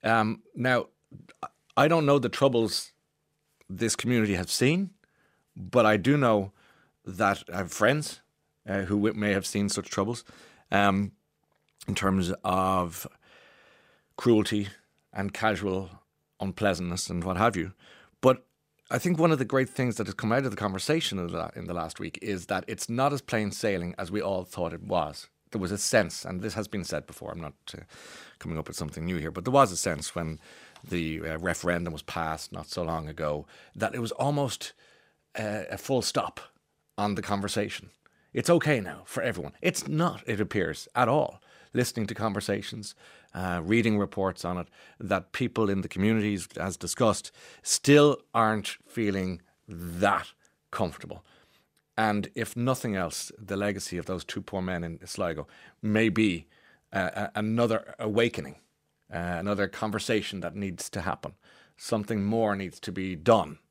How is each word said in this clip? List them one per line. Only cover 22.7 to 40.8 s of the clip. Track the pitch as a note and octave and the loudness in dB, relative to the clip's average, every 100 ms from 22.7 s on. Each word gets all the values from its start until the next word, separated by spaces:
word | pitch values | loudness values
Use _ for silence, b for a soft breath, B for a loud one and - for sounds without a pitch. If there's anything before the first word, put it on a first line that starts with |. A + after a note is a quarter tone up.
| G#2+ - | -8 -4
not | A#2 C#3 | 0 2
as | C#3 | 0
plain | - A#2 G#2 | -2 -2 -2
sailing | - A2 F#2+ F2 - | 0 0 0 -2 -6
as | F2 | -6
we | G#2 | -4
all | F2 F#2+ | -2 -4
thought | F2+ - E2+ | -6 -4 -4
it | E2+ | -4
was. | - F#2 D2+ D2+ - _ _ | -2 0 0 -6 -18 _ _
There | A2 | -4
was | F#2 | -2
a | G2+ | -2
sense, | - A#2 F2+ - - | 2 4 2 -4 -8
and | F#2 | -6
this | G#2+ G#2+ | -6 -6
has | G2+ | -6
been | G#2 | -6
said | F2 D2+ - | -4 -6 -8
before, | - - | -14 -12
I'm | E2+ | -10
not, | D2+ - - | -10 -14 -18
uh, | - - B B B B B | -16 -18 B B B B B
coming | D#2 D#2+ | -6 -6
up | D2+ | -6
with | - | -6
something | D#2 D#2+ E2 | -8 -6 -4
new | F2+ | -2
here, | D#2 | -4
but | D2 E2+ | -6 2
there | |
was | C3+ B2+ | 6 6
a | F2 | 4
sense | G2+ D#2 - | -2 -2 -4
when | - E2 D#2 B B B B - | -6 -6 -8 B B B B -6
the, | F2+ D#2+ D#2+ | -4 -2 -4
uh, | D#2+ D#2+ | -6 -2
referendum | F2+ E2 F2+ F2 F2 | -2 0 0 0 -2
was | D#2 | -8
passed | - - E2 D#2+ - | -8 -4 -4 -4 -8
not | F#2 F2 | -12 -8
so | - | -6
long | E2 E2 D#2 | -2 -4 -4
ago | D#2 D#2 D2 C#2+ B B | -4 -2 -2 -6 B B
that | - G#2+ B2 | -4 -4 -2
it | |
was | A2+ | -6
almost, | - C#3 C#3+ C#3 - - - b b b b b - | -2 0 2 -2 -4 -12 -16 b b b b b -6
uh, | A2 G#2 E2+ | -4 -4 -6
a | G2+ | -10
full | - C3 | -2 0
stop | A2 - - - - _ _ _ _ - | 0 -2 -4 -8 -20 _ _ _ _ -4
on | G#2 G2 | -2 -2
the | |
conversation. | G2 G2+ G2+ - G#2 - - _ _ b b | -2 -2 -2 -2 -4 -6 -14 _ _ b b
It's | - - | -4 4
okay | E3+ D3+ C3+ | 4 6 2
now | F2+ - - | 0 -10 -10
for | - | -4
everyone. | B2 G#2+ C#2 - | -4 -4 -8 -4
It's | - F3+ - | -2 -2 -2
not, | D#3 E3+ - - | 0 0 -2 -4
it | G#2 | -2
appears, | G#2 G#2+ D#2+ D2+ | 0 0 -2 -4